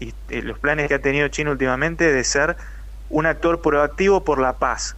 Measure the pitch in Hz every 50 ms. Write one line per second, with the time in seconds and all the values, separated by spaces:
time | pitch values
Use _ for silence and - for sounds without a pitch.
0 | 123 113 - - - - - 120 - 113 107 - - 143 151 151 143 143 143 135
1 | 139 135 135 147 147 135 - - 151 147 143 131 131 131 127 131 147 165 165 160
2 | 170 165 139 131 117 - - 139 147 165 170 - - - - - - - - -
3 | - - 156 151 156 165 151 151 - 170 165 165 - 156 143 143 147 143 - -
4 | 190 196 196 185 185 160 143 131 135 127 127 - 139 127 117 - - - -